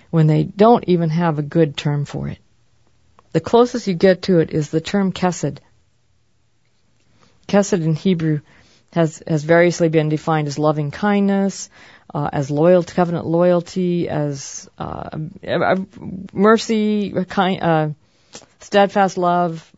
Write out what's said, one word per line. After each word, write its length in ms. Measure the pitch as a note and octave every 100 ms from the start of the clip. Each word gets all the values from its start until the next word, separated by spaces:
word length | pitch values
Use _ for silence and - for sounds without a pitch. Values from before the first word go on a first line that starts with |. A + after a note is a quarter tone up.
| _
when 160 | E3 D#3
they 160 | D#3
don't 400 | D#3 - G#3+ A#3+ -
even 220 | F3 E3
have 300 | D#3+ F3 D3
a 40 |
good 320 | D3 E3 D#3 -
term 300 | D3 C#3+ C#3+
for 220 | C#3+ C#3
it? 100 | - _ _ _ _ _ _ _ _ _
The 80 | E3
closest 460 | - A#3+ B3 A#3+ G3+
you 60 |
get 300 | E3+ F#3+ F#3
to 160 | - F3
it 120 | D#3
is 180 | D#3+ D3
the 120 | D#3+
term 300 | - G3+ F#3+
chesed. 480 | - F3+ E3+ D3 C#3 _ _ _ _ _ _ _ _ _ _ _ _ _ _ _ _ _ _ -
Chesed 360 | G3+ G3 F#3+
in 120 | D#3+ D#3
Hebrew 460 | G3 E3+ D#3+ D3+ - _ _ _ _
has, 300 | E3+ D#3+ - -
has 160 | D#3+
variously 460 | D3+ E3+ F3 E3 E3+
been 200 | D#3+ D3+
defined 380 | D3+ - D#3 D3
as 120 | C#3+
loving 320 | D3+ D3+ D3
kindness, 800 | - G#3 G3+ G3 G3 G3 - - - - - -
uh, 160 | D#3 C#3+
as 180 | D3+ C3+
loyal, 340 | D3 F3+ F3+
covenant 420 | E3+ - F3 E3 A#2
loyalty, 840 | E3 F3+ F3 E3+ F#3 F3+ F3 -
as, 600 | D3+ D3 C#3 - - - _
uh, 320 | - - - - D#3 -
a, 160 | - C#3+
a 260 | G#2 - F#3+ - - - F#3+
mercy, 800 | - G#3 A3+ - A3 G#3+ G#3 G3+ -
a 100 | F3+
kind, 360 | G3+ F#3 F#3+
uh, 280 | E3+ D#3+ D3+ D3 _ _ _ - - _
steadfast 580 | - G3+ G3+ G#3 F#3+ F#3
love, 540 | F3 F3 F3 E3 -